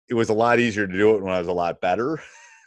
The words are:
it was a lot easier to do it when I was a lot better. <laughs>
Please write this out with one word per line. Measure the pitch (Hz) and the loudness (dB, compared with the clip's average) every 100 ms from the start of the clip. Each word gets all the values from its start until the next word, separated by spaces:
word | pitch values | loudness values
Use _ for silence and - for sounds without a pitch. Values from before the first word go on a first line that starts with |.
| - | -6
it | 120 | -2
was | 110 | 0
a | |
lot | 107 117 120 | 2 2 2
easier | 120 104 98 | 2 -2 -4
to | |
do | 92 107 110 | 2 4 2
it | |
when | 95 | 0
I | 92 | -4
was | 87 | -2
a | |
lot | 87 85 80 | -2 -4 -2
better. | 92 95 123 156 - | -2 -2 -2 -6 -12
<laughs> | - - - | -20 -20 -20